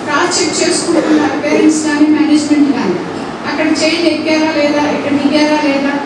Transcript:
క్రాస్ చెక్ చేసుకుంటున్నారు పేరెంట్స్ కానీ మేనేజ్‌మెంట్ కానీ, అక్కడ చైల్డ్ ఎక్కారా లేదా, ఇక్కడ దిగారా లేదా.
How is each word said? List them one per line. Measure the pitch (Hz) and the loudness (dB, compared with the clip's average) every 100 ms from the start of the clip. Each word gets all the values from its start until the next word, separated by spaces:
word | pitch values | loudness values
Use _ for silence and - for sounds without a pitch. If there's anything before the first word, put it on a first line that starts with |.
క్రాస్ | - 294 349 - | -2 -2 -2 -2
చెక్ | 311 - | -2 0
చేసుకుంటున్నారు | 339 - - 320 311 302 294 294 | 0 0 0 0 2 2 2 -2
పేరెంట్స్ | 294 311 311 - 311 | 0 2 2 2 -2
కానీ | 294 302 302 | 2 2 4
మేనేజ్‌మెంట్ | 285 302 - 302 - - | 4 2 2 2 2 0
కానీ, | 196 170 - - - - - | -2 -4 -6 -8 -10 -8 -8
అక్కడ | 294 320 - | -4 -2 0
చైల్డ్ | 311 339 330 | 0 0 0
ఎక్కారా | 302 311 311 311 302 | 0 0 0 0 0
లేదా, | 294 294 294 - | 0 0 0 -2
ఇక్కడ | 285 277 | -2 0
దిగారా | 285 302 302 302 285 | 0 2 2 2 0
లేదా. | 277 277 277 | 0 -2 -4